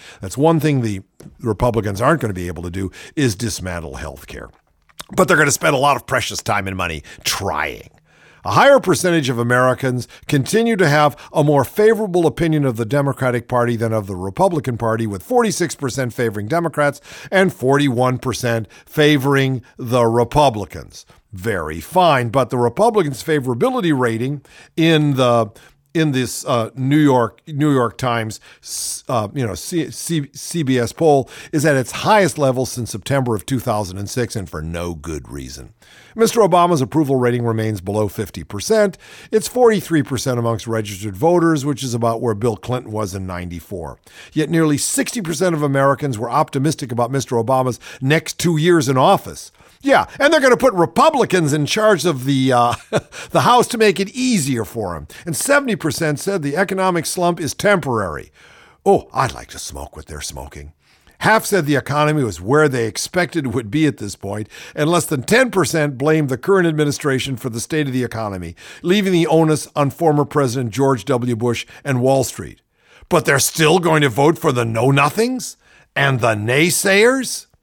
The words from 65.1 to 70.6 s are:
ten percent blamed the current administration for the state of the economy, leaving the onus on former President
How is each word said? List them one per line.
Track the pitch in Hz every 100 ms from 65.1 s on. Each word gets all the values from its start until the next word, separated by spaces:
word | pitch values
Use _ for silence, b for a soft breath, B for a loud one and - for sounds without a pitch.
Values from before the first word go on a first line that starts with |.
| 135
ten | - 226 254
percent | 190 143 165 147 123
blamed | 147 156 143
the | 131
current | - 196 170
administration | 151 147 - 147 131 139 127
for | 131
the | 113
state | - 156 143
of |
the | 127
economy, | 117 113 107 95 85 - B B
leaving | 175 208 190
the | 175 165
onus | 160 156 151 - 147
on | 139
former | - 165 147 139
President | 151 131 131